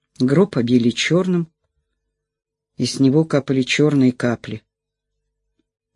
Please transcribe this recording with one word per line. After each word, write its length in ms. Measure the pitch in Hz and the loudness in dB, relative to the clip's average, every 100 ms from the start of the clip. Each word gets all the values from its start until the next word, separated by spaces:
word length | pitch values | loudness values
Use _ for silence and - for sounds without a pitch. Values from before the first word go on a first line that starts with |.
| _ - | _ -4
Гроб 380 | 127 147 202 139 | 0 2 0 0
обили 340 | 117 123 117 | 0 2 0
черным, 580 | - - 170 185 175 165 _ _ _ _ _ _ _ _ _ _ _ _ - | -2 -2 -2 0 -2 -4 _ _ _ _ _ _ _ _ _ _ _ _ -6
и 100 | 127 | -6
с 120 | - | 0
него 260 | 135 147 160 | 2 2 2
капали 380 | 143 - 131 | -2 -2 -2
черные 480 | 127 - 151 147 127 | -2 0 2 4 2
капли. 520 | 123 120 117 - 107 _ _ _ _ _ _ _ _ _ _ _ _ _ | 0 -4 -4 -8 -16 _ _ _ _ _ _ _ _ _ _ _ _ _